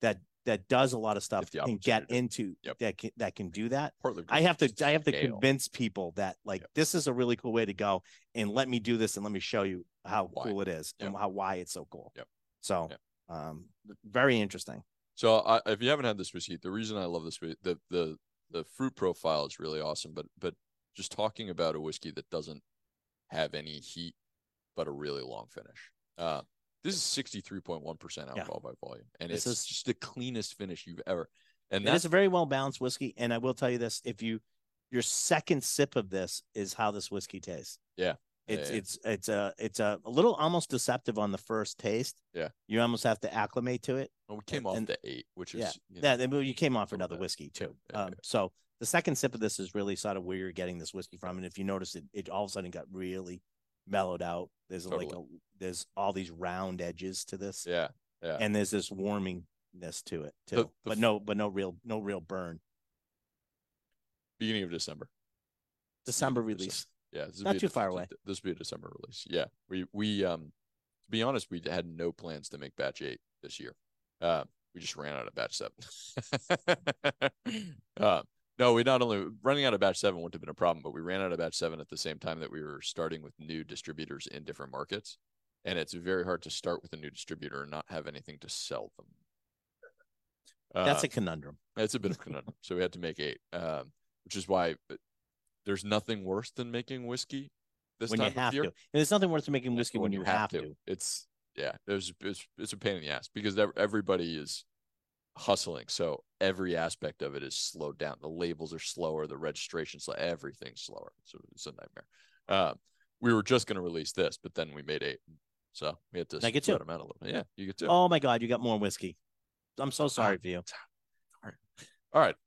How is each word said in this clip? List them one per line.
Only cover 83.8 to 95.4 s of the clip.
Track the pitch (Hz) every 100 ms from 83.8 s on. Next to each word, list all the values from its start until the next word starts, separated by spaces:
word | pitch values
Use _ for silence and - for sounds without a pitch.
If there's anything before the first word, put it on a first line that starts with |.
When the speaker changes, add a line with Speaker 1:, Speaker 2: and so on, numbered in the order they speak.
| - 76 76 69 -
Speaker 2:
in | 76
different | 73 - 67
markets. | 65 73 107 - - _ _ _ _
And | 90 87
it's | 76
very | 87 87 92
hard | 87 87
to | 80
start | - 90 85
with | -
a | 80
new | 76
distributor | - - 78 76 69
and | 71
not | 76 -
have | 82 76
anything | 71 69 73
to | -
sell | - - 64 50 -
them. | 50 _ _ _ _ _ _ _ - _ _ _ _ _ _ _ _
Speaker 1:
That's | - 123 143
Speaker 2:
Uh, | 127
Speaker 1:
a |
conundrum. | - 92 80 71 76 _ 104
Speaker 2:
it's | 110
a | -
bit | 95
of | -
a |
conundrum. | 90 73 - -
So | - 90
we |
had | 90
to | 87
make | 82 76
eight. | 73 - _
Um, | 87 82 76 65 _ _ _
which | - 101
is | 92
why, | 92 85 76 -
uh, | - _ _ _ _